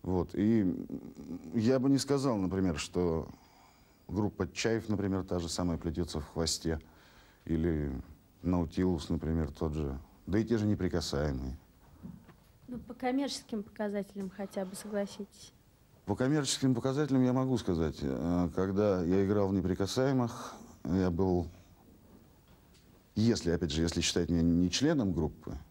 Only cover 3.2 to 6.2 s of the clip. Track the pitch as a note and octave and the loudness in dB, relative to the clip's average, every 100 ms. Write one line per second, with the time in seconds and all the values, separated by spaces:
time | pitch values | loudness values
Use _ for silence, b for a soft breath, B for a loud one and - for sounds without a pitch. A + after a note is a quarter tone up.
3.2 | - B B B B B B B - F#2+ | -4 B B B B B B B -8 -2
4.2 | G#2 - F2+ - A2+ A2+ A2 G2+ G2 F#2+ | -2 -2 -6 -2 0 0 -2 -2 0 -2
5.2 | F#2 F2 E2+ - F2+ D#2+ E2+ D#2 E2+ D#2 | -2 -4 -2 -2 -2 -2 -4 -4 -4 -6